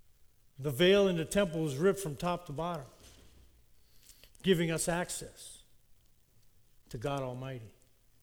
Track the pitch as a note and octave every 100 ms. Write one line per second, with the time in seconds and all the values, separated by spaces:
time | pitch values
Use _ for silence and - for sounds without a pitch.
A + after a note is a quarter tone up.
0 | - _ - _ _ - C#3+ B2 F3+ G3+
1 | G3 E3+ D3+ G3+ F#3+ E3 D#3 C3+ F#3+ F#3+
2 | D#3+ C3+ F3 F3 - C#3+ E3+ E3 A#2+ -
3 | - - - - - _ _ - - -
4 | - - - - F#3 E3+ E3 D#3+ - E3+
5 | F3 - - - - - _ - _ -
6 | _ _ _ _ - _ _ - - B2+
7 | C#3 C#3 C3 B2 C3 B2+ G#2+ - _ _
8 | _ _